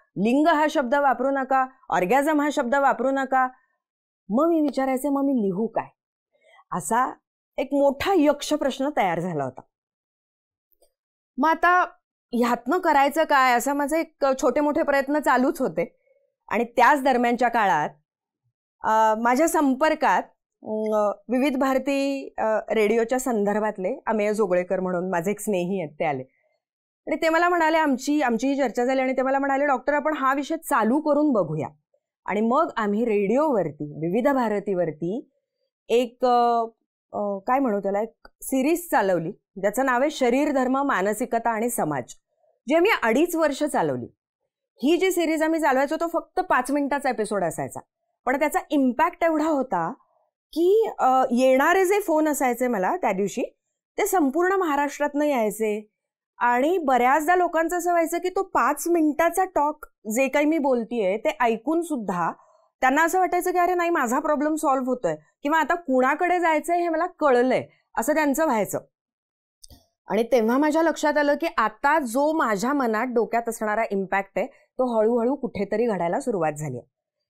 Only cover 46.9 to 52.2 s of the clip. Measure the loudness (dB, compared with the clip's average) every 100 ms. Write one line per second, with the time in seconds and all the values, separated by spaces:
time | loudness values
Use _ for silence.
46.9 | -2 -2 -4 -2 -2 -2 -4 -8 -10 -18
47.9 | _ _ _ -4 -2 0 -2 -2 0 0
48.9 | 2 -2 0 -2 0 0 -2 -2 -4 -4
49.9 | -8 _ _ _ _ _ -2 2 4 2
50.9 | 0 2 2 2 2 4 4 4 4 2
51.9 | 2 0 0